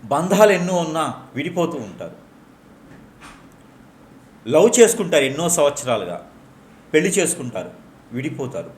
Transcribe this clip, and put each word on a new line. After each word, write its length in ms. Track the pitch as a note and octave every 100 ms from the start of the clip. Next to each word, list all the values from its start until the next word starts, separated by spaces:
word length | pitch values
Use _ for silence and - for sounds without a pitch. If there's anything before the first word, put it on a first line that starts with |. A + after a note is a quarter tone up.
| A2
బంధాలు 460 | C#3 F3 G3 G#3+
ఎన్నో 240 | F#3 F3 F3+
ఉన్నా 380 | E3 D#3+ D3 A#2+ - B2
విడిపోతూ 420 | D3+ F3 E3+ D3
ఉంటారు. 340 | G#2+ F2 E2+ - - - - - - - - - - - - - - - - - - - - - - - A2
లవ్ 300 | D3 G#3 A#3
చేసుకుంటారు 440 | A3+ A3+ F3+ E3
ఎన్నో 260 | C3+ C#3 E3+
సంవత్సరాలుగా, 720 | - D3 C#3 B2+ A2+ F2+ E2 - - - - - - -
పెళ్లి 160 | D3+ F#3
చేసుకుంటారు, 600 | F#3+ E3+ - B2+ A2+ F2 - - - -
విడిపోతారు. 580 | A#2+ C#3 C3+ C3 F#2+ E2+